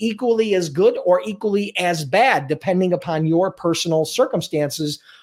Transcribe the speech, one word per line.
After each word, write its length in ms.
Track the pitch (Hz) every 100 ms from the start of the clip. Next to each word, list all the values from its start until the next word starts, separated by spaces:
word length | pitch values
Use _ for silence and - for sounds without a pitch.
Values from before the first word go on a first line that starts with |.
equally 500 | 220 214 247 226 220
as 160 | 185 165
good 260 | 139 214 247
or 160 | 180 180 202
equally 500 | 202 214 202 202 185
as 300 | 180 170 139
bad, 420 | 185 262 170 139
depending 460 | 151 196 180 185
upon 320 | 175 175 160 160
your 260 | 165 190
personal 540 | - 170 160 170 160 160
circumstances 920 | - 254 190 - 151 147 - 151 147 _ -